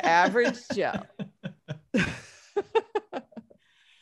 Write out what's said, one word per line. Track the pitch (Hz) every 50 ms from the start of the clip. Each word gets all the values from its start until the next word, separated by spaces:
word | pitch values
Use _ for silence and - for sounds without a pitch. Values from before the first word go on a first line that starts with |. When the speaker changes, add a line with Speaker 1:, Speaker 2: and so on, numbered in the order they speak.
| -
Speaker 1:
average | - 165 175 180 185 196 240 240 269 233 - -
Speaker 2:
<laughs> | - -
Speaker 1:
Joe. | 196 156 123 - 196 - - _ - 156 - _ _ - - - _ _ - 147 - _ - -
<laughs> | 208 170 - - - - - - - - - - 403 - - - 440 - - - 415 - - - 269 - _ - 226 - _ - _ _ _ _ _ _ _ _ _